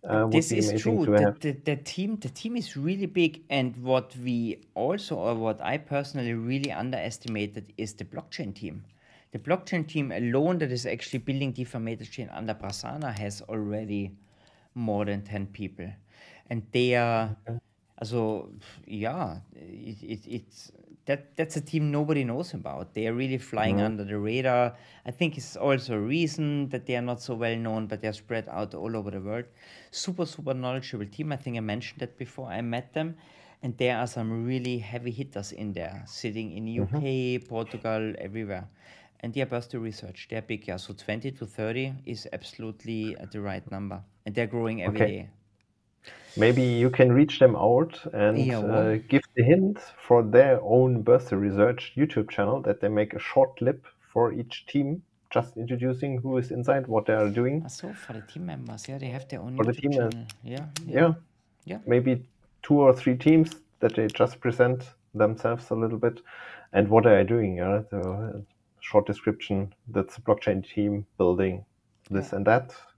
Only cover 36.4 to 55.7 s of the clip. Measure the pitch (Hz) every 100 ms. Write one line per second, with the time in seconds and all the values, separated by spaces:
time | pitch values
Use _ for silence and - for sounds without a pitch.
36.4 | 110 82 113 117 120 143 139 131 127 123
37.4 | 123 113 113 110 113 110 110 98 95 107
38.4 | 104 92 98 _ - - _ _ 117 117
39.4 | 135 123 117 123 113 104 98 92 - 113
40.4 | 110 110 107 90 - 101 - 110 135 131
41.4 | 107 - 110 117 135 135 - 110 - -
42.4 | - - 110 110 113 113 110 - 98 110
43.4 | 101 98 - 98 101 98 101 _ - 101
44.4 | 117 120 113 110 92 107 107 98 95 -
45.4 | _ _ _ _ _ _ - - - -
46.4 | 110 123 127 120 127 127 127 123 147 -
47.4 | 127 107 101 120 165 - - 107 104 113
48.4 | 131 117 107 110 110 110 - 139 - -
49.4 | 120 175 190 208 - - - 120 110 120
50.4 | 139 131 92 123 127 123 107 123 - 98
51.4 | 101 98 107 120 - - 151 - 104 -
52.4 | 101 135 - 101 101 107 104 - - -
53.4 | - - 120 - - _ _ 117 117 -
54.4 | - - - 143 139 170 - _ _ 117
55.4 | 123 - 113